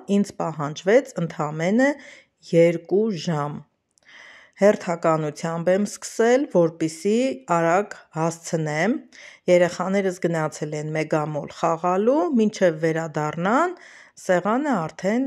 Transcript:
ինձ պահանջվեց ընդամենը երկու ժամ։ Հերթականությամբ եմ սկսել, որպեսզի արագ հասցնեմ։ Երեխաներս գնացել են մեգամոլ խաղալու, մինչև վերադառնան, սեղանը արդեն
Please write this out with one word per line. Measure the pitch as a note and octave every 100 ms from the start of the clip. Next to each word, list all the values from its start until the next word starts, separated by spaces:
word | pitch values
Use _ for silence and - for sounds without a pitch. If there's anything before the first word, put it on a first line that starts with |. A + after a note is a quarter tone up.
| -
ինձ | G3+ G3+
պահանջվեց | - E3+ D#3 D3 D3+ F#3 A#3+ C#4
ընդամենը | - E3 - D3+ D#3 E3+ A3 C4+ C#4+ - - _ _ -
երկու | E3 E3+ E3 E3 F#3 A3+ F3
ժամ։ | F3 D3+ D3 D3 - _ _ _ _ - - - -
Հերթականությամբ | - G3 G#3+ - E3+ E3+ D#3+ D3+ D3 E3+ E3 E3+
եմ | F#3+
սկսել, | G#3 - - - A#3 B3+ D4
որպեսզի | F3+ E3 E3 D#3+ - G3+ A3+ C4 C4 -
արագ | E3+ E3 F3+ G#3 - -
հասցնեմ։ | D#3 E3 E3 - E3 D#3 D3+ F#3 D4+ - - - -
Երեխաներս | - F3 F3 F3 F#3 G3 F#3+ F3+
գնացել | F3 E3 D#3 - D3+
են | D3+ D#3
մեգամոլ | D#3 D#3 D#3 D3+ D3 D3
խաղալու, | - E3 E3 F3+ F#3 A3 D4 F4
մինչև | B3 G#3+ - F3+ D#3
վերադառնան, | E3 D#3+ E3 D3+ D3+ D#3 F#3 B3+ F4+ F4 - - - -
սեղանը | - F3+ F#3 A#3+ D4+
արդեն | G#3+ D#3 - F#3 A#3